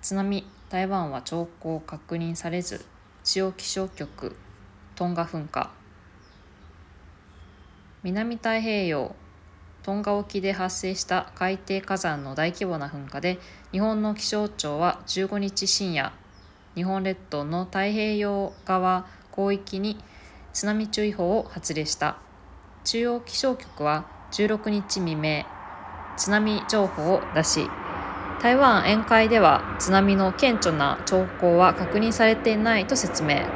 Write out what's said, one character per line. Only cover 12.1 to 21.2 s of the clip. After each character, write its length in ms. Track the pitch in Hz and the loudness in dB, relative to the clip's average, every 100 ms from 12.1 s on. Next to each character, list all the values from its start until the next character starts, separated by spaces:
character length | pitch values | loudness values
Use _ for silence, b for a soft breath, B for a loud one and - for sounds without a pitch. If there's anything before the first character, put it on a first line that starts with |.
| 147 | -4
の 120 | 139 135 | -6 -2
大 160 | 160 | -2
規 140 | 175 190 | -2 -4
模 120 | 160 | -4
な 100 | 143 | -6
噴 200 | 151 139 | -10 -10
火 120 | 143 | -4
で、 200 | 165 180 B B B | -4 -4 B B B
日 80 | 185 | -2
本 220 | 214 214 | 0 0
の 140 | 214 214 | -2 -2
気 120 | - | -2
象 200 | 208 208 | -2 -2
庁 320 | - 156 147 | -4 -4 0
は 220 | 175 - - | 0 0 -4
十 200 | - 190 | -4 -2
五 120 | 202 | -2
日 280 | 202 196 190 | -4 -4 -2
深 260 | - 196 | 0 0
夜、 200 | 156 135 - - b b b - - | -2 -4 -6 -20 b b b -14 -6
日 80 | |
本 200 | 180 190 | -2 -2
列 160 | 190 190 - | -2 -4 -6
島 160 | 147 147 | -6 -4
の 200 | 170 185 | -4 -4
太 240 | 190 202 | -2 0
平 260 | 214 214 208 | 0 0 0
洋 380 | 202 202 196 - - | 0 -2 -4 -8 -2
側 420 | 185 185 185 185 B B - | 0 2 0 -2 B B -2
広 200 | 196 196 | 0 0
域 240 | 196 190 | -4 -6
に 180 | 208 214 B B B B B | -4 -6 B B B B B
津 120 | - 202 | -4 -2
波 220 | 214 214 | -2 -2
注 180 | 214 214 | -2 -2
意 80 | |
報 240 | 208 | 0